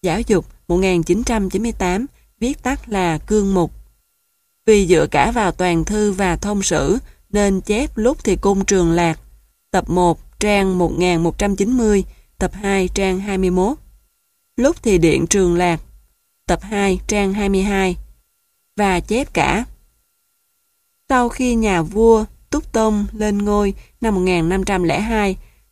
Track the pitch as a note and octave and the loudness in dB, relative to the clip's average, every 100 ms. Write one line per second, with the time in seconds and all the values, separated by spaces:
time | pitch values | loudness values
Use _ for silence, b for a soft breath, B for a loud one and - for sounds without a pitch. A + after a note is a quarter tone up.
0 | F#3 F3 A#3 G3 - - _ F3 F#3+ F3+ | -2 -4 0 0 0 -20 _ 0 2 0
1 | D#3+ F#3 B3 A3+ F#3+ F#3+ A#3 A3 F#3 F3+ | 0 0 0 -2 -2 -4 -4 -4 -2 -2
2 | C4+ _ _ _ A#3 C#4+ B3 C#4 - G3+ | -6 _ _ _ -6 -4 -6 -6 -6 -2
3 | F3+ D#3 - G#3+ G3 F#3+ D#3+ - - _ | -2 -2 0 0 2 0 0 -4 -20 _
4 | _ _ _ _ _ _ - G#3+ F3+ E3+ | _ _ _ _ _ _ 4 4 6 4
5 | D3 - G#3+ A#3 G3 - F3+ E3+ D#3+ G#3+ | 4 2 0 0 -2 0 0 0 0 0
6 | G#3 F#3+ G3 D#3+ G3+ G#3 F#3+ D#3 C#3+ A3 | 0 0 -2 -2 -4 -4 -2 0 0 0
7 | b b _ G#3 G3+ G3 - G#3 D4 - | b b _ 0 2 0 -2 -2 -2 0
8 | A3 D#4 - F#3 G3 G3 F#3+ G3 E3+ E3 | 0 0 -2 0 0 0 2 2 2 2
9 | E3+ D#3+ - - _ _ _ F#3+ - F3 | 0 -2 -12 -20 _ _ _ -4 -2 0
10 | F3 D#3+ - _ G#3 G3+ F#3+ F#3 E3+ - | 2 0 -8 _ 0 0 0 0 0 0
11 | F3+ F3 E3+ - G3+ G3 G3+ B3+ A3 G#3 | 0 2 0 -2 -4 0 0 0 2 2
12 | F#3 b b _ F#3 F#3+ G3+ G3 F3+ - | 0 b b _ -6 -4 -2 0 0 -2
13 | G3 F#3 G3+ G3 F#3 F#3 F#3+ D4+ - _ | -2 -2 -4 -2 0 2 0 -2 -12 _
14 | _ _ _ _ _ - C4 E4+ A3+ F#3 | _ _ _ _ _ 0 0 0 0 4
15 | D#3+ C#3+ D#3+ G3+ F3+ F3 F3+ D#3+ - - | 4 2 2 2 2 2 0 -2 -8 -20
16 | _ _ _ _ - E3+ G3 G#3 G3 F#3 | _ _ _ _ -6 -6 -4 -2 0 -2
17 | - G#3+ G3 G3+ G3+ G3 G3 G3 F#3+ F3+ | -2 -2 0 -2 0 0 0 0 -2 -4
18 | - _ _ _ _ _ _ - G3+ F3+ | -12 _ _ _ _ _ _ -2 0 0
19 | E3+ A3 C#4 - C3+ E3+ B3 - _ _ | -2 -4 -2 -2 0 -2 -4 -14 _ _
20 | _ _ _ _ _ _ _ _ _ _ | _ _ _ _ _ _ _ _ _ _
21 | _ C4 A#3+ - B3+ A#3 A3 F#3 D#3 G3+ | _ 0 0 -2 0 0 2 0 -2 2
22 | A3+ A3+ G#3+ - _ C#4+ - A3+ A3 G#3+ | 6 6 2 -10 _ -6 -2 0 0 0
23 | G#3 A3 G#3+ G3+ G3+ G#3 G3+ G3 b b | -4 -4 -2 -2 0 0 0 -4 b b
24 | A3+ G3 F#3 F3+ D#3+ F#3+ F#3 F#3+ E3+ C#3+ | -2 0 0 0 0 -2 -2 0 0 0
25 | G#3+ A3+ G3+ F#3 b b b | -2 -2 -2 -4 b b b